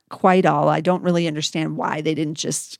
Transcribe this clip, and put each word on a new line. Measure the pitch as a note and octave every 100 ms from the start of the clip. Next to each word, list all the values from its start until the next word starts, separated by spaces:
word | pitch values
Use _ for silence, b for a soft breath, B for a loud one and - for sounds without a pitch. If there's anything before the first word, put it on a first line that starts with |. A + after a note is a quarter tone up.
| -
quite | - F#3 F#3 F3
all. | D3 D3+
I | D3+
don't | E3+ F3+
really | F3+ E3+ E3+
understand | D3+ D3+ E3 D#3 D#3
why | - D3+
they | D#3+ D#3
didn't | D#3 D#3
just | - D3 -